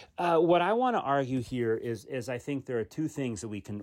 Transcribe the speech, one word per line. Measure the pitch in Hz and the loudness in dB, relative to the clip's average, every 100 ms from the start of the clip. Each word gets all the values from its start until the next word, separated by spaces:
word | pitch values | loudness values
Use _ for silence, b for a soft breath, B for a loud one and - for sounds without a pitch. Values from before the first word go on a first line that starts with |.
| B - | B -4
uh, | 175 165 | 2 4
what | 170 175 | 6 6
I | 175 | 4
wanna | 226 254 220 | 2 2 0
argue | - 139 127 131 | 2 2 2 -2
here | 117 127 117 | -4 -2 0
is, | 113 120 117 - | 0 -2 -6 -6
is | 131 120 | -8 -6
I | 123 | -6
think | - 139 135 | -6 -6 -4
there | 120 | -4
are | |
two | 107 - 156 | -4 -4 -6
things | - 127 110 | -4 -4 -4
that | 113 | -8
we | 104 | -10
can | - 104 | -8 -10